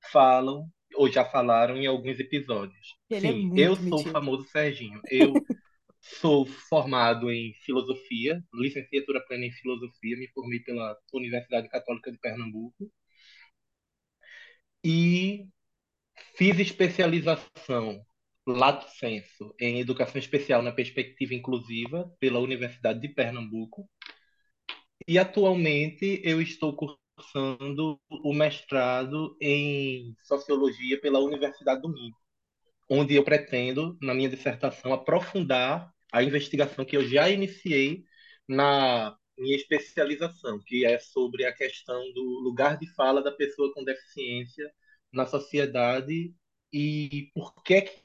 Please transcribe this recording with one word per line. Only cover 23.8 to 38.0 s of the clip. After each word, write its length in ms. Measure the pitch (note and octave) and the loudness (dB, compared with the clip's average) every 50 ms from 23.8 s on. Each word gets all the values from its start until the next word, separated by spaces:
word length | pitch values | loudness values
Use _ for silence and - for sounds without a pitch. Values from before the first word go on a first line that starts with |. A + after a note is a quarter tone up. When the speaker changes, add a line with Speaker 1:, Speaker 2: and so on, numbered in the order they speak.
| G3 _ _ _ - - - _ _ _ _ _ _ _ _ _ _ _ - - _ _ _ _ - - | -18 _ _ _ -20 -20 -20 _ _ _ _ _ _ _ _ _ _ _ -18 -18 _ _ _ _ -6 2
Speaker 1:
E 100 | E3 F3+ | 4 4
atualmente 1000 | F#3+ F#3 - A3 G3+ F#3+ F#3 F3+ E3+ D#3 D3 D3 D3+ D#3 - - - G3 G3 F#3 - | 4 4 2 2 4 4 4 4 2 2 2 2 0 -2 -4 -4 -2 -2 -2 -2 -2
eu 180 | E3+ D#3+ D#3+ | 0 0 0
estou 340 | E3 D#3+ - - - D3+ C#3+ | 0 -2 -4 -4 -4 -4 -4
cursando 1200 | - - C#3+ - _ _ _ _ _ - - - C#3 C3+ C3+ C3 A#2+ C3+ C#3 C#3+ C#3 D#3 D#3 D3 C#3 _ _ | -4 -8 -8 -10 _ _ _ _ _ -20 -10 -6 -4 -4 -4 -4 -6 -8 -8 -4 -4 -4 -4 -4 -8 _ _
o 240 | - - D#3 D3 C#3+ | -16 -6 -4 -2 0
mestrado 1000 | D3 D3+ D3+ C#3+ - - _ C#3 C3+ B2+ B2 B2+ B2+ C3 C3 C#3+ D#3 D#3 - - _ | 2 2 0 0 -4 -10 _ 0 0 2 2 0 0 -2 -4 -4 -6 -6 -6 -8 _
em 720 | - D3 C#3+ D3 C#3+ D3 C#3+ C#3 C#3 C3+ C3 B2+ A#2+ A#2+ A2+ _ _ | 0 0 0 2 2 -2 -2 -2 -4 -4 -6 -8 -10 -14 -16 _ _
sociologia 760 | - C#3+ C#3 C#3+ - D3 C3+ C#3 C3+ A#2 A#2 B2 B2+ C3+ C#3 | -4 -4 -2 0 0 0 2 2 0 0 -2 -4 -4 -4 -2
pela 200 | C#3+ D3 C3+ C3+ | 0 2 2 2
Universidade 640 | C#3 C#3+ D3 C#3 C#3+ C#3+ - - - C3+ C3+ C3 | 2 2 0 -2 -4 -4 -4 -4 -2 -2 -2 0
do 80 | C3+ E3 | -2 -8
Minho, 220 | D#3 C3+ A#2+ A#2 A2+ _ _ _ _ _ _ _ _ _ _ _ _ _ _ _ | -8 -8 -10 -16 -16 _ _ _ _ _ _ _ _ _ _ _ _ _ _ _
onde 260 | C3 C#3 C#3+ C3+ D3 | 2 2 4 6 6
eu 80 | C#3+ C#3 | 4 6
pretendo, 720 | D3 D3+ D3+ D3 - - B2 B2 B2+ C3 C3+ D#3+ E3+ F3 - | 6 4 2 2 0 -2 -2 -2 0 -2 -2 -4 -4 -6 -8
na 120 | C#3 C3+ B2+ | -4 -2 -2
minha 160 | C3 C#3 C3 | 0 0 -2
dissertação, 640 | B2 C3 - C3 A#2+ - - C3+ - - - B2+ C3 | -2 -4 -6 -6 -4 -2 -4 -4 -4 -4 -4 -2 -2
aprofundar 1000 | - - - E3 F3 F3+ - - G3 F3 C3+ C3 B2+ B2+ B2+ D3 E3+ F3 - _ _ _ _ | -2 0 0 0 0 0 -2 -4 -4 0 0 2 2 2 0 -2 -4 -6 -12 _ _ _ _
a 120 | - A#2 B2+ | 2 2 2
investigação 600 | C#3 C#3 D3 C#3+ - - C#3 C#3+ - - - C3+ | 4 2 -2 -2 -2 0 0 0 0 0 -8 -8
que 120 | - - C#3+ | -2 0 0
eu 100 | C3 A#2+ | 0 4
já 220 | B2+ C#3+ D3+ F3+ | 4 4 4 4
iniciei 760 | G3+ G3 G3 F#3+ F#3+ - - F#3 D#3 C#3 C3+ C#3 D#3+ F#3+ | 4 2 0 -4 -6 -8 -6 0 2 2 2 2 0 -6